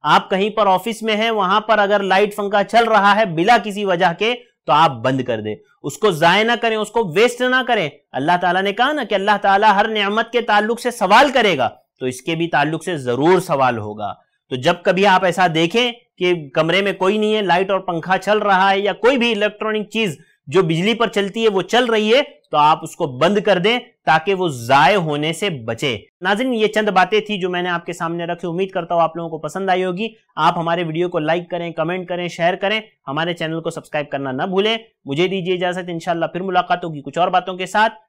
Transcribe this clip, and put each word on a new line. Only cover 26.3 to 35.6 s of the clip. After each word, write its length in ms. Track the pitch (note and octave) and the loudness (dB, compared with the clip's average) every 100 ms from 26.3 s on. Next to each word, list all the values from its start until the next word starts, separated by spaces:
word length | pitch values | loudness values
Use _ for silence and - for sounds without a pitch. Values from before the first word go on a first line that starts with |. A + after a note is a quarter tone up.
| G#3 C4 | -2 -2
ये 140 | A#3 G#3+ | 0 0
चंद 220 | G#3+ G#3+ | 0 2
बातें 300 | F#3 F3+ G#3+ | 2 2 0
थी 160 | G#3+ G#3 | 0 -4
जो 120 | F3+ | -2
मैंने 200 | F3+ F3+ | -2 -2
आपके 240 | E3+ F3 | -4 -6
सामने 320 | E3+ E3+ E3+ E3+ | -8 -6 -6 -6
रखी। 220 | F3 F3+ | -6 -6
उम्मीद 240 | E3+ F#3+ | -4 -4
करता 220 | F#3+ E3+ E3+ | -4 -2 0
हूँ 80 | |
आप 100 | D#3+ E3+ | 0 -2
लोगों 120 | E3 | -10
को 80 | D#3 | -10
पसंद 300 | D3+ F#3 G3 | -8 -6 -2
आई 120 | F#3 | 0
होगी। 280 | F#3 F3+ A3+ A3+ _ - | -2 -4 -8 _ _ 0
आप 160 | D#3+ F3 | 0 0
हमारे 260 | E3+ E3+ | -2 -2
वीडियो 260 | E3 D#3+ F3+ | -2 -4 -2
को 100 | F3 | -2
लाइक 300 | D#3 E3+ F3 | -2 -4 -4
करें, 200 | F3 E3+ | -8 -8
कमेंट 340 | D#3+ D#3+ F#3 F3 | -6 -4 -4 -6
करें, 180 | F3 F3 | -8 -8
शेयर 260 | F3 E3+ F#3 | -2 -2 0
करें, 260 | G3+ G#3+ G#3+ _ - | -2 -4 -6 _ -8
हमारे 260 | C#3+ E3+ | -4 -4
चैनल 260 | F3 D#3+ E3 | -4 -6 -6
को 120 | E3 | -8
सब्सक्राइब 360 | D#3+ - D3+ C#3+ | -10 -8 -8 -6
करना 200 | C#3 C#3 | -6 -6
ना 140 | B2+ F#3+ | -6 -2
भूलें। 340 | F#3 G#3+ A3+ A3+ _ C3+ | -2 -2 -4 -8 _ -8
मुझे 200 | C#3 F3+ | -2 -2
दीजिए 280 | F#3+ F3 | -2 -4
इजाजत, 340 | F3+ | -2